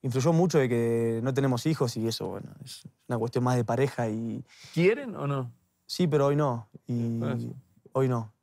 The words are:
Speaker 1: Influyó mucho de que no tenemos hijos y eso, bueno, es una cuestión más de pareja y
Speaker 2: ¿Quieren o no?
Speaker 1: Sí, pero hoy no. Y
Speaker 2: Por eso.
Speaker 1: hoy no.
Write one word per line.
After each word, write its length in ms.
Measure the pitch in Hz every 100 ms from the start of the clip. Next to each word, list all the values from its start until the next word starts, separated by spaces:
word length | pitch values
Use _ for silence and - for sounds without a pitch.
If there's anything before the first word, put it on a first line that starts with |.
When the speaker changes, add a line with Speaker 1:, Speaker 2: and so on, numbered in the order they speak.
Speaker 1:
Influyó 300 | 135 127 131
mucho 260 | 165 175 156
de 100 | 127
que 520 | 120 117 117 117 113
no 120 | 123
tenemos 320 | 131 135 120 156
hijos 300 | 156 123 117
y 100 | 113
eso, 200 | 110 95
bueno, 200 | 98 95 98
es 180 | - - - _ -
una 120 | 120
cuestión 260 | 117 127
más 120 | 123 127
de 80 |
pareja 440 | 110 117 135 - 117
y 340 | 110 113 110 - - -
Speaker 2:
¿Quieren 420 | 160 180 233 269
o 120 | 147 143
no? 260 | 139 120 - _ _
Speaker 1:
Sí, 220 | - - 180
pero 200 | 147 139
hoy 100 | 143
no. 320 | 147 117 - - -
Y 320 | 120 117 113
Speaker 2:
Por 140 | 117
eso. 220 | 117 120 123 _ _ -
Speaker 1:
hoy 160 | 135 131
no. 240 | 120 110 _